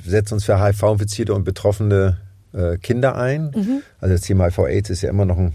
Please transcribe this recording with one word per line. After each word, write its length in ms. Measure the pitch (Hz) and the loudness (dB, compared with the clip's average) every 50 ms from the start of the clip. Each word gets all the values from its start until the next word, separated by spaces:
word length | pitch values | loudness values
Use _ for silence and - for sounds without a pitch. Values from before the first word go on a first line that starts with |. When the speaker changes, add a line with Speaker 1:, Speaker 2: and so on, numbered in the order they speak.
| - | -6
Speaker 1:
setzen 280 | 90 90 107 107 104 113 | 0 0 0 0 0 -2
uns 80 | 107 101 | -2 2
für 160 | - 107 92 | 2 4 4
H-I-V-Infizierte 760 | 101 104 104 104 101 107 110 104 104 101 - - 113 101 104 | 4 4 2 2 2 2 2 2 0 -2 -2 -4 -2 0 0
und 100 | 98 95 | 0 0
Betroffene, 760 | 92 92 - - 104 101 101 110 104 101 98 95 95 90 90 - - - _ _ _ - | -2 -4 -2 0 0 0 2 2 2 4 4 4 2 2 0 -4 -12 -20 _ _ _ -6
äh, 240 | 98 90 85 85 87 | -4 -2 -2 -2 -4
Kinder 360 | - - 123 120 123 135 123 | -2 -2 -2 0 2 0 0
ein. 360 | - 123 127 139 151 160 151 135 | 0 -2 -2 -2 -2 -4 -4 -4
Speaker 2:
Mhm. 260 | 214 196 208 262 277 - - _ - | -4 -2 -2 -2 -4 -6 -10 _ -6
Speaker 1:
Also 120 | - 92 92 | -2 0 0
das 80 | 87 - | 0 0
Thema 200 | - 101 95 90 | 0 0 2 2
H 40 | 87 | 2
I 20 | |
V 140 | 90 - 92 67 | 2 0 -2 0
aids 220 | 67 104 104 - | 0 -2 -2 -4
ist 120 | - 87 - | -6 -4 -4
ja 60 | 64 | -2
immer 140 | 78 98 101 | 0 0 0
noch 140 | 92 87 85 | 0 0 0
ein 160 | 92 87 78 | 0 -2 -4